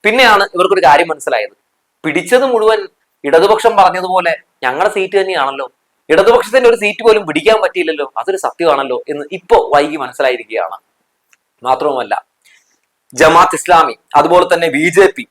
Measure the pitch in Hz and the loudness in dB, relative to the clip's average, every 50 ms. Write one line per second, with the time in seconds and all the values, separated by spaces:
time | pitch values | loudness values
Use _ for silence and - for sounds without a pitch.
0 | - 208 220 262 254 233 214 196 196 - - 175 185 196 196 185 180 160 147 156 | -2 0 0 2 4 4 4 4 2 -2 -2 -2 0 0 0 2 4 4 4 4
1 | 170 165 156 147 - 151 127 113 104 101 _ _ _ _ _ _ _ _ _ _ | 2 -2 -6 -8 -6 -4 -4 -4 -6 -8 _ _ _ _ _ _ _ _ _ _
2 | - 160 147 175 175 175 233 247 277 262 240 220 214 220 220 214 196 - _ _ | -10 -6 -6 -6 -2 0 0 0 2 0 -2 0 2 2 0 0 -4 -12 _ _
3 | _ _ _ _ - 143 143 165 180 202 220 214 - 233 220 196 190 180 175 185 | _ _ _ _ -4 0 2 2 4 2 0 2 2 0 2 4 2 2 2 -2
4 | 185 180 185 185 175 170 156 - _ _ _ _ - 127 131 151 185 208 202 208 | -6 -2 -2 -2 -2 -2 -6 -6 _ _ _ _ -6 -6 -4 -2 -4 -2 -2 -4
5 | 190 185 196 196 190 190 185 156 135 139 135 139 135 123 _ _ _ _ _ _ | -6 -2 -2 -2 -2 -2 -2 -4 -4 -4 -4 -8 -12 -12 _ _ _ _ _ _
6 | _ - 156 180 185 220 240 240 233 220 226 262 247 233 247 - 208 208 208 - | _ 0 2 2 4 4 2 2 0 0 0 2 4 2 2 2 -2 -6 -6 0
7 | 220 226 214 214 196 160 147 - 147 170 220 214 185 175 - 185 160 165 160 147 | 0 2 2 2 -2 -4 -6 -2 0 0 0 2 0 -4 -4 -4 -4 -4 -4 -6
8 | 143 131 _ - 117 - 190 190 - 123 - - 170 165 143 135 135 127 123 123 | -8 -8 _ -8 -6 -6 -6 -6 -6 -8 -6 -2 0 0 0 0 -2 -4 -6 -8
9 | - - 147 147 147 147 190 185 _ - 233 - - - 151 143 151 151 156 151 | -8 -10 -10 -10 -10 -12 -14 -16 _ 0 2 2 2 2 0 0 0 0 -6 -8
10 | 131 123 123 - 139 131 127 123 110 _ 110 110 87 85 98 - _ _ _ _ | -10 -12 -6 -4 -2 -2 -2 -4 -10 _ -8 -8 -8 -8 -10 -18 _ _ _ _
11 | _ _ _ _ _ _ _ _ _ _ _ _ 117 127 131 131 151 147 135 127 | _ _ _ _ _ _ _ _ _ _ _ _ -4 -2 -2 -2 -2 -4 -4 -4
12 | 117 101 101 - _ _ _ _ _ _ _ _ _ _ _ _ _ _ _ _ | -6 -6 -6 -8 _ _ _ _ _ _ _ _ _ _ _ _ _ _ _ _
13 | _ _ - 123 156 156 160 170 180 175 170 156 - - 175 165 151 135 110 _ | _ _ -2 2 2 4 6 4 4 2 0 -6 0 2 2 2 2 0 -4 _
14 | _ _ - 143 151 165 175 180 175 175 180 170 170 165 160 143 156 180 170 190 | _ _ 0 0 2 4 2 2 4 2 0 0 0 -2 -2 -2 -2 0 4 4
15 | 196 190 - - - _ | 4 4 2 -4 -16 _